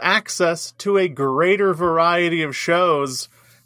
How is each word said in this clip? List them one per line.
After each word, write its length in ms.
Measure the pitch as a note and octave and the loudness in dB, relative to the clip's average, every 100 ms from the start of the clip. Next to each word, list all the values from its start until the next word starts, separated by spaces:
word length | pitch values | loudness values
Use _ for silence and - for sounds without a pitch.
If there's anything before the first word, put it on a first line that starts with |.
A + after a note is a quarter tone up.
access 720 | E3+ G#3 - - E3+ E3 - - | 0 0 -2 -2 -2 -2 -8 -8
to 180 | G3+ G3 | -2 0
a 100 | F#3 | 0
greater 680 | C3 C#3 C3+ F3 G3+ G3 | -2 -2 2 2 2 2
variety 680 | E3 F3 E3 E3+ F3 F3 E3+ | 0 0 2 2 2 0 -2
of 140 | D3+ B2+ | -4 -4
shows 720 | - E3+ F3+ D3+ C#3 B2+ - _ _ _ | 0 2 2 2 -2 -6 -12 _ _ _